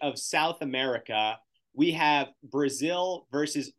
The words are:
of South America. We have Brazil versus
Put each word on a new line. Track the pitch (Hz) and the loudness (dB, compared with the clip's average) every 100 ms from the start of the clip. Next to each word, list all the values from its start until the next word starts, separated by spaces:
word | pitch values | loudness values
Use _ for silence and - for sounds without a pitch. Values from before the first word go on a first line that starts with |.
of | 147 113 | -4 -4
South | - 160 160 165 | -2 0 0 0
America. | 143 131 131 117 - 107 107 110 _ _ _ | -4 -2 -2 -2 -2 0 0 -2 _ _ _
We | 127 160 | 0 2
have | 165 151 147 139 - | 4 4 4 2 -6
Brazil | 120 135 143 135 151 175 180 175 - | -6 -2 0 0 -2 0 -2 -4 -6
versus | 143 151 147 131 | -2 -2 -2 -6